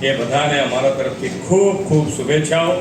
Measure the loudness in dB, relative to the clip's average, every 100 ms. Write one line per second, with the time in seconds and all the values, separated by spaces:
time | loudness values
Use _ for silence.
0 | -2 -2 0 0 0 0 0 0 0 0
1 | -4 -4 -6 -6 0 4 4 2 0 2
2 | 0 -4 0 0 0 0 0 -2